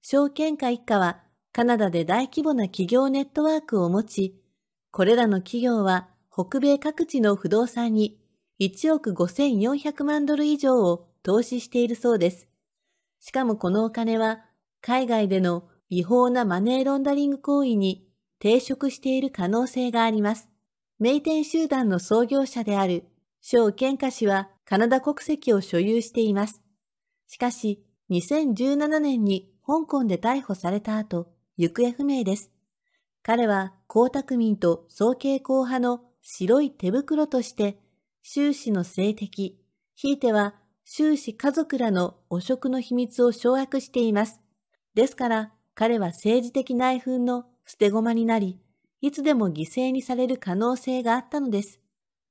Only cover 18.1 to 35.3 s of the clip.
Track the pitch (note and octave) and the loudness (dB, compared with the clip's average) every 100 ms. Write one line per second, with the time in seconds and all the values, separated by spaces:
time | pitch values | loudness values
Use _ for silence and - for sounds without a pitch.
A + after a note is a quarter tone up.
18.1 | _ _ _ G#3 B3 B3+ C4+ C#4 - C4 | _ _ _ 2 2 2 -4 -4 -4 -2
19.1 | C4 C4+ G#3 F3+ A3 B3+ B3+ B3 A3+ A3+ | -2 -2 -4 -2 0 -2 -2 -2 0 0
20.1 | G#3+ G#3 A3+ - _ _ _ _ - A#3 | 2 0 -2 -8 _ _ _ _ -2 0
21.1 | C#4+ D#4 D#4 D4+ E4 D#4+ C4 A3 F3+ - | 2 2 0 0 -2 0 0 2 0 2
22.1 | A3 A#3+ C#4 C4 A#3+ G#3+ G3+ F#3+ F3 - | 2 2 0 0 -4 -2 0 0 -2 -6
23.1 | _ _ _ - A#3+ G#3+ G#3 C4 C4+ C4 | _ _ _ 0 4 4 2 -2 0 -4
24.1 | - G#3 G3 G3 _ - G3+ A#3 C4 D4 | -2 0 0 -4 _ -2 2 4 2 0
25.1 | D4 - D4+ - G3+ F#3+ E3+ G3+ A3+ A3+ | -4 -4 -2 2 2 2 0 2 0 0
26.1 | A#3 A3 G3+ G#3 - _ _ _ _ _ | -2 0 0 -2 -8 _ _ _ _ _
27.1 | _ _ - B3 - G#3+ G3+ _ _ - | _ _ -4 -4 -2 -6 -6 _ _ -4
28.1 | F3 F3 D4+ C#4+ G#3+ C4 C#4+ D4+ D#4 D4 | -2 0 0 0 0 0 0 0 0 0
29.1 | B3 G3+ F#3+ - _ - D#4+ D#4 C#4 A3+ | 0 0 -2 -6 _ -2 -2 0 0 0
30.1 | F3 A3+ C4+ C4 F#3 F3 G3+ G#3+ G#3+ G#3+ | 0 0 -2 -4 -6 -2 -4 -4 -6 -4
31.1 | F3 E3+ _ _ - E3+ G3 A#3+ A#3+ C#4+ | -6 -8 _ _ -2 -2 0 -2 0 -2
32.1 | C4+ F#3+ G3+ - _ _ _ _ _ _ | 0 -2 -4 -6 _ _ _ _ _ _
33.1 | _ - A#3 A3+ G3 F#3+ _ _ A3 B3+ | _ -2 0 2 0 -2 _ _ 2 2
34.1 | C#4 C4+ B3 A3+ G3 F3 E3+ - - A3 | 0 -4 0 0 2 2 0 -4 -2 0
35.1 | B3+ C4+ | 0 -2